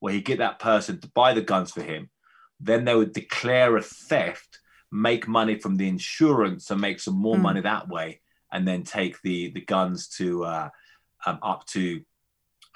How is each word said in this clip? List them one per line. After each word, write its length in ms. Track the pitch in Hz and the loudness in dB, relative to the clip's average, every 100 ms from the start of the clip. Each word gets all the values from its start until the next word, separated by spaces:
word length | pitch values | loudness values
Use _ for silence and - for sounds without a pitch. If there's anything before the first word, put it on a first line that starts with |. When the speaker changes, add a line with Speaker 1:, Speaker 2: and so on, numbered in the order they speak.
Speaker 1:
where 120 | 101 | -4
he'd 120 | 101 | -4
get 140 | 95 - | -2 -2
that 200 | 113 - | -2 -2
person 420 | 113 107 98 87 | 2 2 2 -8
to 80 | - | -4
buy 240 | - 127 | 4 4
the 100 | 117 | 4
guns 280 | 92 98 90 | 2 0 0
for 120 | - | -8
him. 280 | 80 78 69 _ _ _ _ _ | -8 -10 -12 _ _ _ _ _
Then 240 | - 117 | 0 2
they 100 | 123 | 4
would 180 | 117 107 | 4 4
declare 640 | - - - 120 127 123 110 | 0 -6 -4 2 4 6 4
a 60 | |
theft, 760 | - - - 151 87 - - - _ _ _ | 0 -14 -2 0 0 -6 -16 -20 _ _ _
make 380 | 104 113 120 117 | -2 0 0 0
money 300 | 113 110 107 | 0 2 0
from 180 | 107 95 | -2 0
the 100 | 98 | 0
insurance 840 | 92 - - 156 135 101 92 - | -2 -6 2 4 4 2 -2 -6
and 100 | 101 | -2
make 180 | 101 - | -2 -4
some 160 | - | -4
more 220 | 95 107 107 | 0 2 4
Speaker 2:
Hmm. 60 | |
Speaker 1:
money 180 | 98 95 | 4 2
that 280 | 101 104 92 | 0 -2 -4
way, 320 | 85 80 - _ _ _ | -8 -8 -10 _ _ _
and 140 | 92 92 | -2 0
then 160 | 90 | -2
take 380 | 80 - 92 - | -4 -4 -4 -4
the, 280 | 95 87 87 | -4 -4 -4
the 100 | - | -10
guns 480 | - 95 92 90 - - | -2 0 0 -2 -8 -4
to, 280 | 90 87 | -2 -2
uh, 260 | 85 160 156 - _ _ _ _ - | -2 -4 -8 -12 _ _ _ _ -6
um, 120 | 82 | -4
up 240 | - 95 - | -4 -6 -6
to, 360 | 98 90 82 - _ _ _ _ _ _ | -4 -4 -4 -12 _ _ _ _ _ _